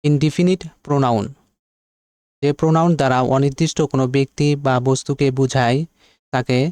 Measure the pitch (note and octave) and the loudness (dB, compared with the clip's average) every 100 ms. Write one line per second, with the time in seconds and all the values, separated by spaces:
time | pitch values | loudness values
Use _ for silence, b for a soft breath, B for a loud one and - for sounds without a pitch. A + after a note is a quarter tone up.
0 | D3 D3 D3+ - F3+ F#3 D#3+ _ - C#3+ | 0 0 0 2 0 0 -6 _ -4 0
1 | C3 A2+ A2+ C#3 _ _ _ _ _ _ | 0 0 -4 -10 _ _ _ _ _ _
2 | _ _ _ _ C#3+ D3 D#3+ D#3+ E3+ D#3 | _ _ _ _ -4 0 0 2 2 2
3 | C3+ B2+ B2+ C3 C#3 C3+ D#3+ - D#3 C3+ | 2 2 2 2 0 0 -4 -2 -2 0
4 | C3 C3+ C3+ - D3 C#3+ C#3+ B2+ B2+ C3 | 0 0 -2 -2 -2 0 0 0 0 -2
5 | - C#3 C#3 C3 C3 C3 A#2+ C3 E3 b | -2 -2 0 0 0 2 0 0 -4 b
6 | b b _ B2+ B2+ B2+ D3+ | b b _ -6 -2 0 0